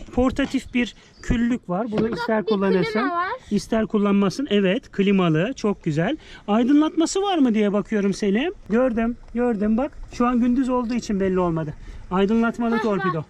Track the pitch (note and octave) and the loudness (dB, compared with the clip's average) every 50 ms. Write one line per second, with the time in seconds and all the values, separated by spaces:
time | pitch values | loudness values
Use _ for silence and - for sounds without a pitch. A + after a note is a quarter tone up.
0 | - - - - B3 C4 - - C#4 C4+ - B3+ - - - B3 A#3+ G#3 - - | -16 -4 0 2 2 2 2 0 -2 -2 -2 -4 -4 -2 -2 -2 -2 -2 -6 -12
1 | - - - - - - B3 A#3 A#3+ A#3 B3 - - - F3 F#3 A#3 A#3+ G#3 A3 | -20 -20 -20 -8 -2 -2 0 2 2 2 0 -2 -2 -4 -4 -4 -4 -2 -2 0
2 | A3 A3+ A3+ F3 - - A3 G#3+ - A3 G#3+ G3 G3 G3 F#3+ F#3 - A4+ - G#3+ | 0 0 -2 -4 -2 -2 0 0 0 0 0 0 2 2 2 2 0 0 0 -2
3 | G4 F#4 F4 E4+ F4+ F#4+ A#4+ C5 - - G#3+ G3 - - A#3+ A3 A3 - - G#3 | -2 -2 -2 -2 -2 -4 -6 -8 -6 -4 -4 -4 -2 -2 -2 -2 0 0 0 0
4 | G3+ G3+ G3+ G3+ G3+ F#3+ - - C#4 - G3+ G#3 G3 F3+ F#3 C4 - - - - | 2 2 2 2 2 2 0 -4 -2 0 0 2 2 2 0 -2 -4 -6 -2 0
5 | G3 G3+ G3+ F#3+ F3+ E3+ D#3 D#3 F3 A#3 - - - G#3 G3 - - E3+ D3 D3+ | 2 2 4 4 4 2 2 2 0 -2 -4 -4 -2 -2 -2 -2 -4 -2 -2 0
6 | E3 G#3+ D#4 - - - - - - - G3+ A3+ B3 A#3 C#4+ D4 D#4 D#4+ F#4 - | 0 -2 -2 -6 -8 -16 -20 -12 -4 0 2 2 4 4 4 4 4 2 2 0
7 | E4 - - G4 G4 G4+ F#4 E4 C4+ B3 G#3 A3 G#3 G#3 F#3+ G#3 F#3+ - A3+ G#3 | 0 0 0 0 0 0 2 2 2 2 4 2 2 2 2 0 -2 -2 -2 0
8 | G3 G3+ F#3 - A3 G3+ F#3+ A3 C#4+ F4+ G4+ - - - G3 A#3 C4 C4 A3+ A3+ | 0 0 0 0 0 0 2 0 0 -2 -4 -8 -6 -2 0 2 2 2 0 0
9 | A3+ A#3 A#3+ - - - - A#3 B3 B3 A#3 F#3+ G#3 G#3+ A3 A3+ C4+ D4+ - - | -2 -2 -4 -6 -12 -8 -4 -2 0 0 0 0 0 0 2 0 0 -4 -6 -12
10 | - - - - A#3+ A#3+ B3+ A#3+ A#3+ B3 B3 C4 C4 B3 B3+ B3 B3 A3 B3 A#3 | -16 -10 -2 0 0 2 2 2 2 2 2 2 0 0 0 0 -2 -2 -4 -4
11 | - - G#3+ F#3 G3 F#3+ F#3 F#3 F3+ F3 E3 D#3+ D#3+ D3+ - - - - - - | -2 -2 -2 0 0 0 2 2 0 0 0 -2 -4 -6 -8 -12 -14 -16 -14 -16
12 | - - F3+ F#3+ G3 F#3+ A3+ A3+ A3+ A#3 A3+ A#3 A#3+ A#3 A#3 A3+ - A3 G3+ F#3+ | -8 -4 0 0 2 2 2 2 2 0 0 -2 -2 0 0 0 0 0 0 0
13 | F#3+ F3+ D#3+ D#3+ D3 | -2 -2 -2 -4 -6